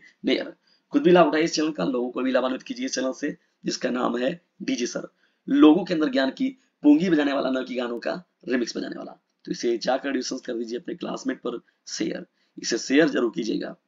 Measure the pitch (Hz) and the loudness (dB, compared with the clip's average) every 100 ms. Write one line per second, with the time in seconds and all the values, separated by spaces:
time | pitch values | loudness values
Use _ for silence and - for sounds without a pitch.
0 | - _ - 127 - - _ _ _ 139 | -10 _ -2 -2 -4 -12 _ _ _ 2
1 | 160 180 151 151 170 156 156 151 156 123 | 8 8 8 4 0 0 -2 -2 -2 -2
2 | 123 127 131 127 127 127 - 120 131 127 | -2 -2 0 0 0 -4 -8 -8 -6 -4
3 | 131 127 147 170 _ _ - - - 123 | -4 -4 -8 -8 _ _ -8 -4 -4 -2
4 | 120 120 131 170 _ _ - 127 120 - | -2 -2 -4 -4 _ _ -4 -2 -4 -6
5 | - _ _ _ - 143 151 170 185 160 | -10 _ _ _ -2 8 8 8 2 -2
6 | 147 131 131 - 131 - _ _ 147 151 | 0 0 -2 -2 -6 -6 _ _ 6 6
7 | 185 151 143 135 131 131 127 123 120 117 | 4 2 2 0 -2 -2 -4 -6 -6 -6
8 | - 175 - _ - 127 113 - - - | -6 -8 -10 _ -4 -2 -2 -6 -8 -8
9 | - - _ _ - - 120 117 120 131 | -12 -16 _ _ -10 -4 -2 -2 -2 -2
10 | 139 131 120 131 - 117 117 120 - 120 | -2 -4 -4 -8 -8 -8 -6 -8 -10 -10
11 | - - 131 127 123 120 - _ - - | -8 -6 -6 -6 -8 -10 -14 _ -14 -6
12 | - - - _ _ - - 117 - 139 | -6 -6 -12 _ _ -12 -4 -4 2 4
13 | 160 127 117 131 110 - - - | 4 2 -2 -2 -4 -4 -6 -12